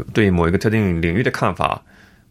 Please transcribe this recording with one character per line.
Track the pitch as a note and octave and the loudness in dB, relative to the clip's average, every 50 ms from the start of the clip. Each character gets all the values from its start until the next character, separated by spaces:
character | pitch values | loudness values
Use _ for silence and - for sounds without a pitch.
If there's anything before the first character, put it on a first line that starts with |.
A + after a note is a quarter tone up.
| - - - | -6 -2 0
对 | A2+ G#2+ G2 | 2 2 4
某 | F2+ E2+ E2+ | 4 4 2
一 | E2 | 2
个 | F2 F#2+ | 0 0
特 | - A2+ | 0 0
定 | G#2+ A2 G#2+ F#2+ F2 E2 | 0 2 0 0 0 0
领 | D#2+ E2+ E2 | 0 0 0
域 | G2+ C3 | 0 -2
的 | D3+ | -2
看 | - - C3 A2 F2 | -2 -2 -4 -4 -2
法， | - - - - - - _ - - - - _ _ _ _ | -2 -4 -4 -4 -6 -10 _ -20 -20 -20 -20 _ _ _ _